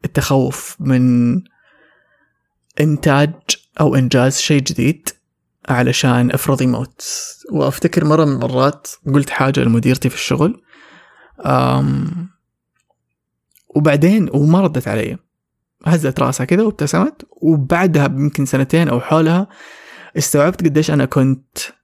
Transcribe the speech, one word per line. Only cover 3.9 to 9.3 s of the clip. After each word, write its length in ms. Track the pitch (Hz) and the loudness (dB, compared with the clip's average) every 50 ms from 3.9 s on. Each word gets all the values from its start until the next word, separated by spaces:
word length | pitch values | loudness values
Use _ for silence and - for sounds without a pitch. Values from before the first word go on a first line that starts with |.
| 131 | 2
إنجاز 420 | 131 131 123 117 127 123 135 135 - | 2 0 2 2 2 2 2 0 -2
شيء 240 | - - 151 143 | -2 0 0 0
جديد 480 | 131 - - - 120 131 165 - _ - - _ _ _ _ _ _ _ _ _ _ - | 0 -2 -4 -2 -2 -2 -2 -4 _ -14 -14 _ _ _ _ _ _ _ _ _ _ -4
علشان 640 | 131 120 123 127 123 - - 135 123 123 123 123 | 0 0 0 0 0 0 2 2 2 2 2 2
أفرض 300 | - 127 - - 135 131 | 0 -2 0 -2 0 0
يموت. 420 | 135 127 120 113 - - _ _ - - - - - - - _ - - | 0 0 0 -2 -4 -8 _ _ -14 -12 -10 -12 -12 -14 -18 _ -14 -6
وأفتكر 540 | 220 156 143 131 135 - - 170 - 175 160 | -4 -2 -2 -2 -2 -2 -2 0 0 0 2
مرة 200 | 151 151 156 160 | 2 2 2 2
من 60 | 147 | 2
المرات 560 | 139 127 123 139 127 127 131 143 147 - _ - - _ _ - 135 | 0 -2 -4 -4 -2 0 0 0 -2 -4 _ -20 -20 _ _ 0 0
قلت 160 | 143 139 | 0 0
حاجة 300 | 135 | 0